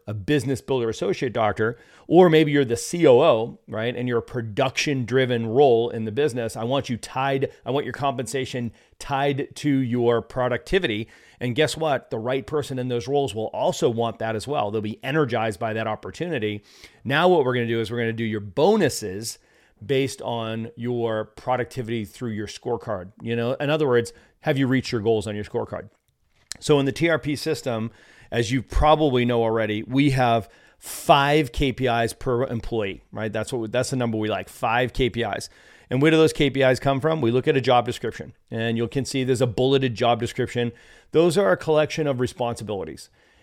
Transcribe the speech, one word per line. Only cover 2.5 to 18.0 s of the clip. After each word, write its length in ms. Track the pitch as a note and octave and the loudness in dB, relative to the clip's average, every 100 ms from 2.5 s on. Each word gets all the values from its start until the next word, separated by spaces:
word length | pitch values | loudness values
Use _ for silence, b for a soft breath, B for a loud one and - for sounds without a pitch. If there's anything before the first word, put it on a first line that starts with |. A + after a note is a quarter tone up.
you're 120 | C#3+ | 4
the 140 | B2 A#2 | 2 0
C 300 | - E3+ D3+ | -4 4 8
O 120 | A#2+ | 8
O, 400 | D#3+ A#2 A#2+ D#3 - | 8 4 0 -8 -10
right? 260 | G#2+ A#2 | -6 -6
And 140 | B2 B2 | -4 -2
you're 120 | A#2 | -2
a 20 | |
production-driven 1300 | - B2+ A2+ G2+ C3 - D#3 C3+ A2+ C3 B2+ A#2+ A2+ | -2 -6 -6 -2 -2 0 -2 -2 0 2 2 0 0
role 420 | A#2 C#3+ A#2 A#2+ | 6 6 6 2
in 160 | A2+ A2 | -2 -6
the 60 | |
business. 440 | A2 D3 A#2+ A2+ - | 0 -2 0 -6 -4
I 80 | |
want 260 | A#2 C#3 - | -2 -2 -2
you 60 | A#2 | -6
tied, 560 | - C3 C3+ C#3 C3+ B - | -6 -4 -2 0 -2 B -6
I 60 | |
want 140 | C3+ B2 | -4 -4
your 80 | |
compensation 800 | A#2+ C#3 B2+ B2 C3+ B2+ C3 A#2 - b b | -4 -4 -4 -4 -6 -6 -6 -6 -10 b b
tied 540 | - C3+ C#3+ C3+ - - | -6 -2 0 -2 -4 -4
to 140 | D3 | 0
your 520 | C3+ B2+ A#2+ A#2+ A#2 | 2 2 2 4 2
productivity." 880 | - - B2 A#2+ - F#3+ F3+ G#2 A2+ b b b | 0 -2 -2 -2 -2 0 0 -4 -6 b b b
And 140 | B2 A#2 | -4 0
guess 220 | D3+ - | 0 0
what? 320 | D#3 B2+ - | -2 -2 -4
The 100 | A#2 | -6
right 260 | A2+ C#3 - | -4 -4 -2
person 320 | D3+ C#3+ B2+ | -4 -4 -6
in 100 | B2 | -4
those 180 | A#2+ A#2 | -4 -2
roles 260 | C#3+ C3+ | -2 -2
will 140 | A2 G#2+ | -4 -6
also 420 | G#2+ D3 - D3 | -2 -2 2 0
want 300 | A2+ A#2 A2 | 2 -2 -4
that 160 | A2+ A2 | -4 -4
as 100 | B2 | -4
well. 260 | C#3+ G#2 | -4 -2
They'll 100 | A2 | -2
be 200 | G#2+ A2+ | -4 -6
energized 560 | C3 D#3 C#3 A#2 A2+ G2+ | -2 0 2 0 -2 -2
by 140 | A2+ | -4
that 160 | A2 G#2+ | -4 -4
opportunity. 760 | G#2+ G2 - F3 C#3+ G#2+ G#2 - B B B A2+ | -6 -8 -8 -6 -2 -4 -4 -10 B B B -4
Now 240 | C#3 F3+ | 2 4
what 160 | F3 B2+ | 4 4
we're 80 | |
gonna 120 | B2 A#2 | 0 0
do 140 | A2+ | -2
is 100 | G#2 | -2
we're 100 | |
gonna 120 | A#2+ | -2